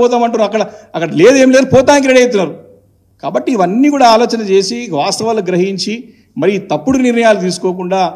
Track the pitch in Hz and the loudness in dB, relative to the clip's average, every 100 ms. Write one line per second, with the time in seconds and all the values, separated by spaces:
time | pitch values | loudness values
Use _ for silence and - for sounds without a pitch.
0 | 240 240 233 226 202 214 190 - - 165 | 2 2 0 0 -2 -2 -4 -8 -14 -8
1 | 165 147 202 277 262 262 262 254 269 285 | -6 4 4 6 4 4 4 2 4 2
2 | 262 254 240 208 160 - - _ _ _ | 4 2 2 0 -4 -8 -20 _ _ _
3 | _ _ - 185 285 240 175 214 285 285 | _ _ -6 -6 -4 -2 0 2 0 2
4 | 240 226 240 233 208 190 190 240 240 156 | 4 4 0 -4 0 0 0 -6 -8 -6
5 | 170 190 220 220 180 180 190 190 - 226 | -4 -4 -4 -4 -2 -2 -2 -4 -8 -8
6 | 262 _ _ - 170 202 - 151 262 269 | -12 _ _ -4 -2 -2 -4 -6 -2 0
7 | 247 233 226 202 180 170 185 180 180 190 | 0 2 2 0 -2 -4 -6 -6 -4 -4
8 | 175 | -4